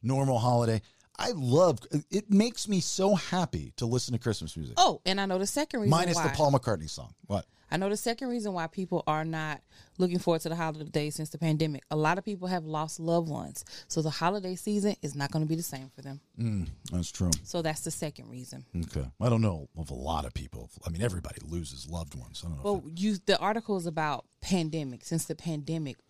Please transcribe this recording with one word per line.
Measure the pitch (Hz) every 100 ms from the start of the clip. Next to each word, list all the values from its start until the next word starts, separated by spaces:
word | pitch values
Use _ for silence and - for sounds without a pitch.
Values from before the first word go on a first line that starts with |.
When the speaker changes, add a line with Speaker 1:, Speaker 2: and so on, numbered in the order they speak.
Speaker 1:
normal | 113 135 139 123
holiday. | 120 120 117 110 - _ _ -
I | - 202
love, | 127 135 180 135 - 151 -
it | 196 214
makes | 202 226 - -
me | 196
so | - - 190 202
happy | - 180 170 87 71 -
to | 117
listen | 123 -
to | 117
Christmas | - 104 80 -
music. | 71 -
Speaker 2:
Oh, | 359 170 -
and | 190
I | 196
know | 185
the | 202
second | - - 262
reason | 208
Speaker 1:
Minus | 160 180 170
Speaker 2:
why. |
Speaker 1:
the | 156
Paul | 139 147
McCartney | 139 - 98 78
song. | - - - -
What? | 101 - _ _
Speaker 2:
I | 160
know | 190
the | 214
second | - 233 262
reason | 240 208
why | 180 160
people | - 185 175 -
are | 156
not | 160 160 156 147 _ - - _
looking | 180 180
forward | 180 165
to | 160
the | 165
holidays | 160 156 151 156 151 151
since | 156
the | 151
pandemic. | 165 156 156 139 -
A | 156
lot | 151 180
of | 196
people | 202 180
have | 180 156
lost | 156 160 -
loved | 165 170 165
ones. | 135 80 - - - -
So | -
the | 156
holiday | 143 165 208 185 185
season | - 208 202 190
is | 151 139
not | 139
gonna | 160 156
be | 160
the |
same | 170 135 131 -
for |
them. | 139 139 _ -
Speaker 1:
Mm, | 117 104 87 - -
that's | 90 87
true. | - 90 80
Speaker 2:
So | - 175
that's | 160 156
the | -
second | 160 156 - 120
reason. | 123 127 127 131 87
Speaker 1:
Okay. | 82 - 67 -
I | 117
don't | 117
know | 110 82 69 -
of | 76
a | 65
lot | 67 80 69
of |
people. | 64 65 - - - -
I |
mean, | 82
everybody | 117 90 - - 69
loses | 85 76 67 71
loved | 82 78 71
ones. | 60 -
I | 87
don't | 76
know |
if | 202
Speaker 2:
Well, | 190 -
Speaker 1:
it | 165
Speaker 2:
you, | 202 202 -
the | 190
article | 185 220 220 196
is | 170
about | 160 151 131 - _
pandemic. | - 185 160 160 143 123 -
Since | 165 -
the | 160
pandemic | 175 151 143 160 147 120